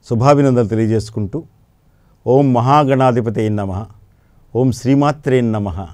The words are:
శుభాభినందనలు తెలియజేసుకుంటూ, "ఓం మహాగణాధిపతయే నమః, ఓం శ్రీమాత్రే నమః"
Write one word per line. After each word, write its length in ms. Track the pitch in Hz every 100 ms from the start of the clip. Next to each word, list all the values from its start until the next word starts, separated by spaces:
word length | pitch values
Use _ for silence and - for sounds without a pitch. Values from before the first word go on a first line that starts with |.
| -
శుభాభినందనలు 600 | 117 131 143 139 123 107
తెలియజేసుకుంటూ, 720 | 110 110 110 104 - 101 147 165 _ _ _ _ _ _ _ 113
"ఓం 260 | 131 139
మహాగణాధిపతయే 960 | 120 123 147 139 135 131 123 117 107 110
నమః, 340 | 104 98 92 113 - _ _ _ _ _ 113
ఓం 160 | 131
శ్రీమాత్రే 680 | 117 123 139 143 147 - -
నమః" 400 | 117 110 101 85 90